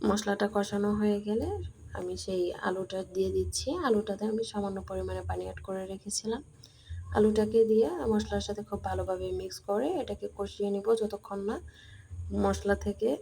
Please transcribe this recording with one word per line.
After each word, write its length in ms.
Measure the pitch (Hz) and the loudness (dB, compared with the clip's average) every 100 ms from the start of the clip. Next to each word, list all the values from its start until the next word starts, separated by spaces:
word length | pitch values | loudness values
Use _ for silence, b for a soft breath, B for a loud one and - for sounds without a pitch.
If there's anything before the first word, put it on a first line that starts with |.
মশলাটা 440 | 214 202 202 202 208 | 0 2 0 0 2
কষানো 380 | 202 202 202 208 208 | 2 0 0 0 2
হয়ে 220 | 208 202 | 2 2
গেলে 260 | 208 220 320 403 - - - | 0 0 0 -4 -6 -10 -12
আমি 200 | - 180 190 | -8 -6 -6
সেই 240 | - 185 175 - | -4 0 0 -2
আলুটা 380 | 190 190 185 190 180 | -2 -2 -4 -6 -4
দিয়ে 160 | 185 190 | 0 2
দিচ্ছি। 360 | 190 185 - 262 359 | 2 0 -2 -2 0
আলুটাতে 400 | 285 214 214 196 214 | 4 4 2 -2 0
আমি 180 | 220 | 0
সামান্য 340 | 226 208 202 190 190 | -2 -2 -4 -4 -6
পরিমাণে 340 | 190 185 185 | -4 -4 -4
পানি 200 | 190 185 185 | -4 -4 -4
অ্যাড 140 | 185 | -8
করে 220 | - 190 190 | -6 -6 -6
রেখেছিলাম। 560 | 190 208 - 220 247 - B B B B B B | -8 -6 -4 -2 -4 -6 B B B B B B
আলুটাকে 460 | 220 214 214 214 226 220 | 4 6 6 4 6 8
দিয়ে 220 | 220 285 349 240 | 8 6 2 2
মশলার 360 | 214 214 202 202 | 2 2 -2 -2
সাথে 160 | 208 | -6
খুব 160 | 214 202 | -6 -6
ভালোভাবে 420 | 190 190 185 185 185 | -2 -2 0 -2 -2
মিক্স 260 | 185 190 - | -4 -6 -8
করে 280 | - 208 294 359 | 0 2 2 0
এটাকে 260 | 220 208 208 | -2 -4 -6
কষিয়ে 360 | - 202 - 202 | -6 -8 -2 0
নিব 180 | 202 202 226 | 2 4 2
যতক্ষণ 440 | 214 202 - 196 202 | 2 -4 -8 -4 -2
না 120 | 294 - B B B B - - | -4 -8 B B B B -10 -4
মশলা 420 | 202 196 190 202 196 | 2 2 2 -2 -2
থেকে 340 | 208 - 226 285 | -4 -2 -2 -2